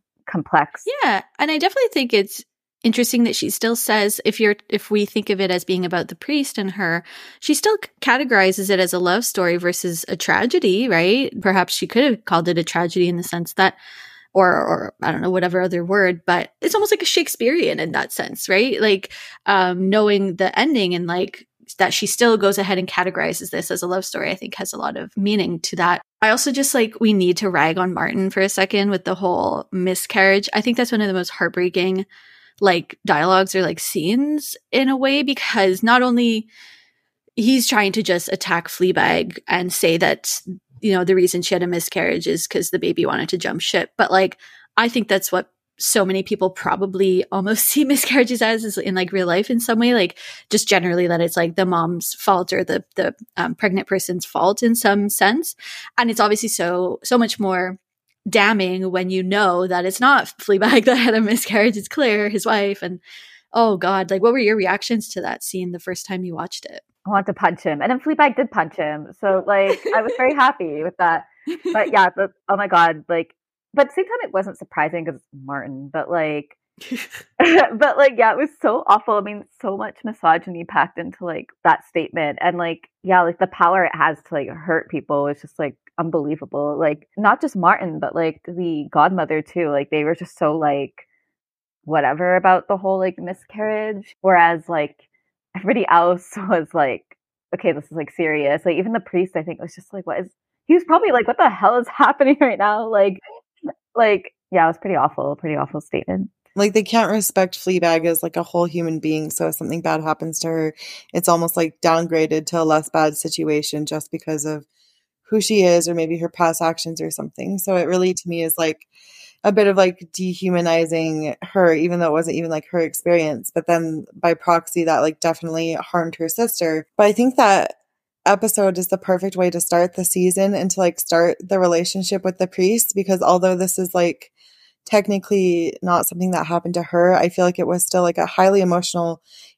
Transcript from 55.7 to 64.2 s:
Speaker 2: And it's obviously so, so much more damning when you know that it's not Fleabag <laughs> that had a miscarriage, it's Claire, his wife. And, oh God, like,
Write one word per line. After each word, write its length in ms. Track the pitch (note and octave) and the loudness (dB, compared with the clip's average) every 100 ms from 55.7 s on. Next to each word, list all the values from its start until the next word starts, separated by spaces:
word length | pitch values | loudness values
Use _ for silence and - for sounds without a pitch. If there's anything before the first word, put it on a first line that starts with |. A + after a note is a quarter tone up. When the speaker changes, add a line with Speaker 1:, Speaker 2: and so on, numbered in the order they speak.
| - - - | -16 -6 -2
Speaker 2:
And 120 | A#3 | 0
it's 100 | A3+ | 2
obviously 300 | G#3 G#3+ A3 | 2 2 -2
so, 500 | - F3 F3+ F3+ - | -2 -2 0 -2 -4
so 140 | - B3 | 0 2
much 220 | A3+ - | 2 -2
more 380 | G3 F3+ F#3 F#3 _ _ _ _ G3 | -2 -2 -4 -8 _ _ _ _ -2
damning 600 | G#3+ G#3 G#3 F#3 F#3 F#3+ | 2 4 4 0 -2 -2
when 180 | F#3 F#3 | -2 -2
you 120 | F#3 | -2
know 440 | F#3 G3+ G3 F3 F#3 | 0 2 2 2 0
that 160 | F3+ F#3 | 0 -2
it's 140 | F#3+ | 2
not 260 | B3+ C4+ - - | 4 4 2 -8
Fleabag 440 | - G3 G#3+ B3 | 0 2 4 4
<laughs> 20 | B3+ | 4
that 100 | B3 | 4
had 180 | A#3 | 2
a 60 | A3 | 2
miscarriage, 540 | G#3 A#3 - G#3 A3+ G#3 | 2 0 0 2 2 0
it's 100 | G#3+ | -8
Claire, 400 | - B3+ G#3 G#3 | -2 0 2 0
his 160 | G#3 A3+ | -2 0
wife. 360 | G#3+ G3+ G3+ | 0 0 -4
And, 180 | F3+ F3+ - - - - _ | -8 -12 -16 -20 -20 -20 _
oh 220 | A3+ A3+ F#3 | 0 2 2
God, 320 | F3+ G3 F3+ | 0 0 0
like, 120 | F#3+ | 0